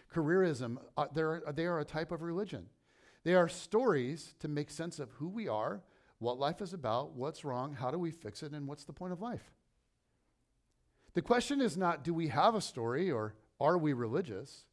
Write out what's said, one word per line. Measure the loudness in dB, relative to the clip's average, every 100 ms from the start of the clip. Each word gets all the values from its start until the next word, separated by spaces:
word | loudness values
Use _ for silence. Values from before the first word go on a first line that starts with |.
| -6
careerism. | 0 4 4 4 2 -2 -6 -6 -2
Uh, | -2
they're, | 0 0 0 -4
they | -2
are | 0 0
a |
type | -2 -4 -4
of | -4
religion. | -4 -4 -4 -6 -12 _ _ _ -20 _
They | 4
are | 6 6
stories | 2 0 4 6 4 2 -4 -10 -10
to | -4
make | -2 -4
sense | -6 -6 -6
of | -10
who | -8 -8
we | -4 -2
are, | 0 0 -4 -10 _ _ -4
what | -2 0
life | 0 -2
is | -6
about, | -4 0 0 -2
what's | -4 -6 -6
wrong, | -4 -4 -4
how | -4 -4
do | -2
we | -4
fix | -6 -12 -10
it, | -10
and | -8 -8
what's | -10
the | -14
point | -10 -8
of | -6
life? | -6 -8 -10 _ _ _ _ _ _ _ _ _ _ _ _ _ _ _ _
The | 0
question | 4 4 2 2
is | 2 2
not, | 0 0
do | -2
we | -2 0
have | 4 6
a | 4
story | 0 -4 -2 0 0
or | 0 -2 -6 _ 2
are | 4 4
we | 4
religious? | 0 0 -2 -2 -6 -10 -16 -20